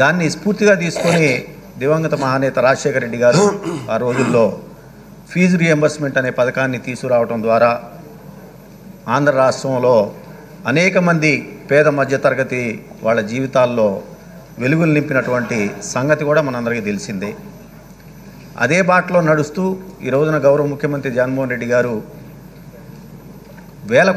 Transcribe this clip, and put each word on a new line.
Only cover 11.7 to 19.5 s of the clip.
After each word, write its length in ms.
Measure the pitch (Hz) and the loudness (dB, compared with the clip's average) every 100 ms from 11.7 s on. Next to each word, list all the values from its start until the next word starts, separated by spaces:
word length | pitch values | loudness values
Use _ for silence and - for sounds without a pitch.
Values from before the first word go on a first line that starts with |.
పేద 180 | 143 151 143 | 4 4 2
మధ్యతరగతి 640 | 131 135 139 131 131 127 120 - - - 113 | 0 0 0 0 -2 -4 -4 -6 -12 -6 0
వాళ్ళ 140 | 117 104 | 0 -2
జీవితాల్లో 560 | 123 131 131 123 120 107 95 - - - - - - | -4 -2 2 2 2 0 0 -8 -18 -20 -20 -20 -6
వెలుగులు 300 | 123 160 165 147 | 0 2 2 0
నింపినటువంటి 600 | 135 131 123 123 117 120 101 - - | 0 -2 0 -4 -2 -4 -4 -6 -8
సంగతి 300 | 127 143 151 | -4 0 0
కూడా 180 | 147 151 143 | 2 0 0
మనందరికీ 340 | 123 117 117 104 | -4 -4 -4 -4
తెలిసిందే. 420 | 101 - 95 101 - - - - - - - - - - - - - | -6 -6 -8 -8 -10 -16 -20 -20 -20 -20 -20 -20 -20 -20 -20 -18 -4
అదే 140 | 123 175 185 | 0 2 4
బాటలో 320 | 180 180 180 156 | 2 2 2 4
నడుస్తూ 340 | 156 147 | 2 0